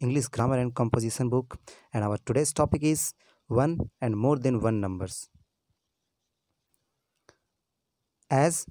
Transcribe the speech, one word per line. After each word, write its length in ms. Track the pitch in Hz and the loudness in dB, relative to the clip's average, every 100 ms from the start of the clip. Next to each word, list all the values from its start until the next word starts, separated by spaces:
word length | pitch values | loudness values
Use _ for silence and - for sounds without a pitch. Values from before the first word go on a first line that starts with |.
English 280 | 123 143 120 | -2 -2 -2
grammar 280 | - 123 127 | -2 0 0
and 180 | 123 | -2
composition 540 | 123 117 120 113 - 123 | -2 0 0 -2 -2 -2
book, 300 | 123 127 - - - _ | -2 -4 -12 -20 -20 _
and 100 | 110 | -4
our 140 | 104 104 | -2 -2
today's 260 | - 131 151 | 0 0 2
topic 320 | - 147 156 | 0 2 2
is 300 | 151 156 - - _ _ - | 2 0 -2 -10 _ _ -2
one 420 | 117 147 165 110 - | 2 2 0 -6 -4
and 160 | 120 104 | -2 0
more 220 | 127 143 | 2 2
than 240 | 127 117 | 0 0
one 180 | 110 107 | 2 0
numbers. 480 | 98 92 95 - - _ _ _ _ _ _ _ _ _ _ _ _ _ _ _ _ _ _ _ _ _ _ _ _ _ _ _ _ _ - | -2 -4 -8 -12 -16 _ _ _ _ _ _ _ _ _ _ _ _ _ _ _ _ _ _ _ _ _ _ _ _ _ _ _ _ _ 0
As 340 | 135 160 160 - | 2 2 0 -4